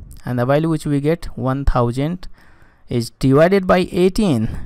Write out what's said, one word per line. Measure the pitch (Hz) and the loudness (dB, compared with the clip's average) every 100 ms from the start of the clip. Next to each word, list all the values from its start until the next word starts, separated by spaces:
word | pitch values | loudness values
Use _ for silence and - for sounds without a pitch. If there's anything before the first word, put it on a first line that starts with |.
| - - | -20 -14
and | 139 123 | -6 -2
the | 123 | 0
value | 147 165 | 2 0
which | 156 151 | -2 -2
we | 143 | -2
get, | 147 170 - - | 0 -2 -4 -6
one | 127 135 135 | -4 -2 0
thousand | 131 120 123 147 180 - - - - - _ - | 2 2 -2 -4 -6 -10 -16 -20 -20 -20 _ -6
is | 120 113 | -4 -4
divided | - 135 135 170 196 185 | -2 2 6 6 4 2
by | 185 175 | 0 0
eighteen, | 175 185 196 208 120 110 - | 2 2 2 0 0 -2 -6